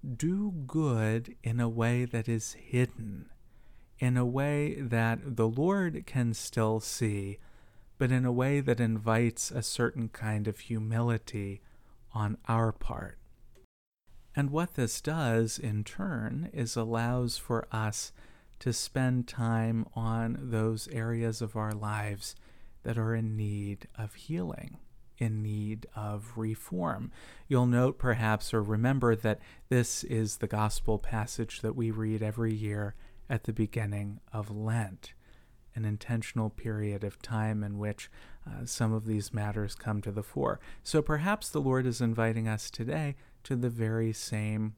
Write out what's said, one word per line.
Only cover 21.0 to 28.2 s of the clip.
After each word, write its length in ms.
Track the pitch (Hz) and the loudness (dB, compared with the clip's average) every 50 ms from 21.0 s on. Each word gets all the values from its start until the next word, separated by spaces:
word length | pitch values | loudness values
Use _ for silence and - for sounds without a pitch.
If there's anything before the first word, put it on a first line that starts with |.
| 113 113 117 113 117 113 113 - | -2 0 0 0 0 0 0 -2
of 160 | 117 107 - | -4 -4 -2
our 160 | 110 107 107 | -2 -2 -2
lives 640 | 107 104 104 104 107 107 104 107 104 101 - - - - - - - - - - - - | -2 -4 -2 -2 -2 -2 -2 -4 -4 -6 -8 -10 -12 -12 -18 -20 -20 -18 -18 -18 -18 -8
that 160 | - - 113 113 | -4 -2 0 0
are 160 | 110 113 113 | 2 2 2
in 240 | 113 113 110 107 107 | 0 0 0 0 0
need 500 | 107 104 104 104 101 101 101 - - - - | 0 0 -2 -2 -2 -4 -6 -6 -10 -16 -8
of 220 | - 113 104 - | -8 -8 -8 -8
healing, 640 | - - - 156 175 180 165 - - - - - - - - - - - - - - | -14 -8 -6 -4 -2 -2 -4 -4 -8 -10 -12 -12 -14 -18 -18 -20 -20 -20 -20 -6 -2
in 240 | 123 113 107 107 107 | 0 0 0 0 -2
need 420 | 104 107 107 107 104 110 110 110 - - | -2 -2 -2 -2 -4 -4 -6 -8 -12 -10
of 400 | 107 104 104 104 104 104 113 117 | -8 -6 -4 -6 -6 -8 -10 -6
reform. 760 | 113 110 110 110 - - - - 90 87 82 - 107 120 - - - - - - - - - | -4 -2 -2 -2 -4 -6 -6 -4 -2 -2 -2 -2 -4 -6 -8 -10 -12 -18 -18 -18 -18 -4 2
You'll 200 | 139 123 123 123 | 4 6 6 6
note, 320 | 120 120 123 131 131 - | 6 6 6 4 4 2
perhaps, 560 | - 127 117 110 | 2 2 4 4